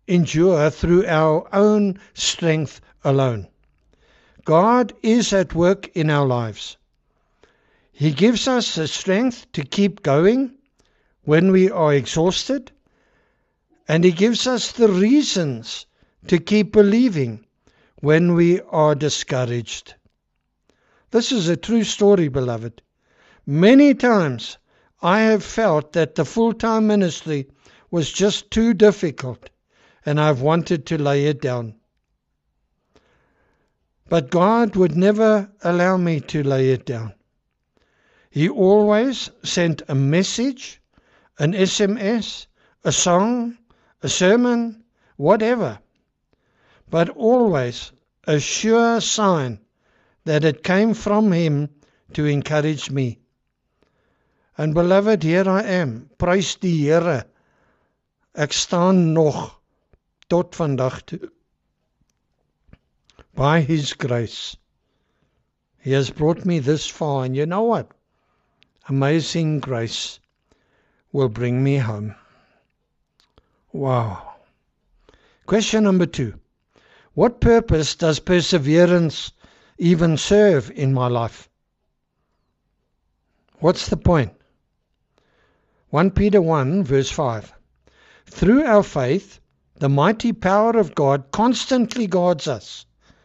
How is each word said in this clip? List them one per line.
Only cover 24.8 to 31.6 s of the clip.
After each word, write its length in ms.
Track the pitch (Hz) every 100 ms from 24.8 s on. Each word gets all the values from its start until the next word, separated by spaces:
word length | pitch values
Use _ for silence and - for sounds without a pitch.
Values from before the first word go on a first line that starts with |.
| _ _
I 200 | 170 202
have 240 | 220 214
felt 480 | - - 220 151 143
that 240 | 170 156 -
the 80 |
full-time 640 | 156 - 233 226 226 226 214
ministry 580 | 208 185 - - 147 135 _ _ _ _
was 180 | 175 151
just 400 | - 196 - -
too 240 | - 226
difficult, 760 | 202 208 196 175 131 131 - - _ _ _ _ _ -
and 120 | 147
I've 220 | 151 139
wanted 460 | 139 170 156 170 -
to 100 | 160
lay 300 | 143 143 143
it 160 | 147
down. 320 | 143 123